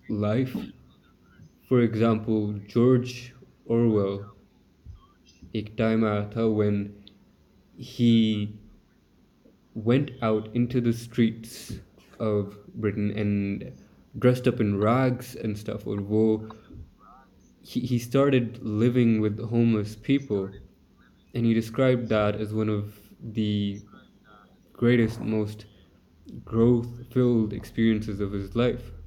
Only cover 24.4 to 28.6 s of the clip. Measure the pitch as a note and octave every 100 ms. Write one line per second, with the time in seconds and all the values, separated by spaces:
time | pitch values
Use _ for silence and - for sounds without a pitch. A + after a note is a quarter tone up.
24.4 | _ _ _ - A#2+ B2 A2+ A2+ G#2+ A2
25.4 | G#2 G#2+ - - _ _ _ _ - -
26.4 | - A2+ A#2 A#2+ A#2+ - - B2+ B2 A#2
27.4 | G#2+ G#2+ - - A2+ G#2+ G#2+ G2 G2+ G2+
28.4 | G2 A#2